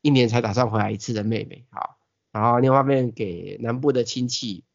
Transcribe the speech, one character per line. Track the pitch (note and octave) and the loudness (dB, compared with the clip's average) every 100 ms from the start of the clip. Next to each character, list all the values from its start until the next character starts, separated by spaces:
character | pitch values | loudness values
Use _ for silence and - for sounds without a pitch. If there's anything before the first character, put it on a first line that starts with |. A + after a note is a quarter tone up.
一 | D3 | 4
年 | C3+ A#2+ | 4 4
才 | A#2+ | 2
打 | A2+ | 0
算 | G2+ B2 | 0 0
回 | A2 | 0
来 | G#2 | -2
一 | G#2+ | -4
次 | - | -6
的 | A2+ | -4
妹 | G#2 A2+ | -2 -4
妹， | - - _ | -6 -14 _
好。 | - - _ _ _ _ | -12 -12 _ _ _ _
然 | A2 | 0
后 | A2+ A#2+ | 2 4
另 | C3 | 4
外 | C3 | 4
一 | |
方 | C3+ | 4
面 | C3+ B2 | 2 0
给 | A2+ G#2 E2+ F#2 F#2+ | -4 -8 -8 -12 -8
南 | A2+ B2 | -6 -2
部 | D3 | 0
的 | B2+ | 0
亲 | A#2 B2+ B2 | -2 -4 -4
戚 | B2 A#2+ F#2 _ | -4 -8 -10 _